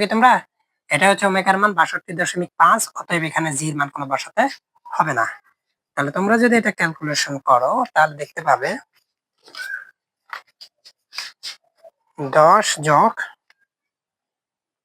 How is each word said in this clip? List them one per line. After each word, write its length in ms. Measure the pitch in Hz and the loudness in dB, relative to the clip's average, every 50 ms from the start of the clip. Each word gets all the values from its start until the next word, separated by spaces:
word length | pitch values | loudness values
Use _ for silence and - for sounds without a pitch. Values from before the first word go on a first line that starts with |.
কি 40 | 208 190 214 | -2 -2 0
তোমরা? 180 | 226 233 247 220 180 - _ _ _ _ _ _ _ _ - 196 | 2 4 4 4 2 -2 _ _ _ _ _ _ _ _ -4 -2
এটা 120 | 180 185 196 | 2 2 2
হচ্ছে 140 | 196 - 202 196 | 2 2 0 0
ওমেগার 260 | 190 190 175 196 190 190 | 0 0 2 0 2 2
মান 100 | 202 208 196 170 | 2 0 2 0
বাষট্টি 320 | 160 - - 175 - - 170 160 | 0 0 -2 -8 -10 -10 -6 -6
দশমিক 320 | 175 - - 180 175 - _ - | -6 -4 -4 -6 -6 -4 _ 2
পাঁচ, 200 | 165 175 208 226 - - - - | 4 4 4 2 -2 -4 -10 -12
অতএব 240 | - - 175 165 160 156 | -8 -6 -4 -4 -4 -4
এখানে 200 | - 165 160 160 143 | -4 -4 -4 -4 -4
জি 80 | 135 151 156 | -4 -6 -6
এর 60 | 147 147 | -4 -4
মান 100 | 143 139 - | -6 -6 -8
কোনো 100 | 143 143 135 | -10 -8 -6
বসাতে 320 | 139 127 - - - 208 247 277 - - _ _ _ _ _ - - | -6 -6 -6 -4 -2 -2 -2 -2 -2 -8 _ _ _ _ _ -8 -4
হবে 180 | - 165 156 131 117 | -4 -2 -2 -2 -2
না। 60 | 110 - - - _ _ _ _ _ _ _ _ _ _ _ | -2 -4 -6 -12 _ _ _ _ _ _ _ _ _ _ _
তাহলে 180 | - 143 139 - | -6 -6 -4 -4
তোমরা 180 | 185 190 208 226 226 240 | -2 0 2 2 4 4
যদি 120 | 240 240 226 | 4 4 2
এটা 100 | 220 214 - - | 0 0 -2 -2
ক্যালকুলেশন 540 | 180 165 156 - 156 151 147 - - - 143 135 - - | -4 -4 -4 -6 -6 -6 -4 -4 -4 -4 -6 -4 0 2
করো, 220 | 131 120 123 143 202 262 247 - - | 2 4 2 2 0 -2 -2 -2 0
তাহলে 200 | - 156 156 151 143 | 2 2 2 0 -4
দেখতে 200 | 147 - - - 185 | -14 -12 -12 -6 -2
পাবে 220 | 156 131 120 131 165 196 - - _ _ _ _ _ _ _ _ _ _ _ _ - - - - - - - - - _ _ _ _ _ _ _ _ - - - _ _ _ - - _ _ _ - _ _ _ _ - - - - - _ - - - - _ _ _ _ - - _ _ _ _ _ - 147 135 135 156 | 0 0 0 0 -4 -6 -8 -12 _ _ _ _ _ _ _ _ _ _ _ _ -20 -16 -16 -14 -12 -14 -14 -16 -18 _ _ _ _ _ _ _ _ -18 -18 -18 _ _ _ -20 -20 _ _ _ -20 _ _ _ _ -16 -14 -14 -14 -16 _ -16 -16 -16 -16 _ _ _ _ -20 -20 _ _ _ _ _ -10 -6 0 4 6
দশ 260 | 151 165 190 214 208 - - 160 147 | 6 8 6 4 4 0 -4 -4 0
যোগ 260 | 156 147 170 196 226 - - - - - _ _ _ _ _ _ _ _ _ _ _ _ _ _ _ _ _ _ _ _ _ _ _ _ _ _ _ _ _ | 2 4 4 4 2 0 -4 -10 -12 -14 _ _ _ _ _ _ _ _ _ _ _ _ _ _ _ _ _ _ _ _ _ _ _ _ _ _ _ _ _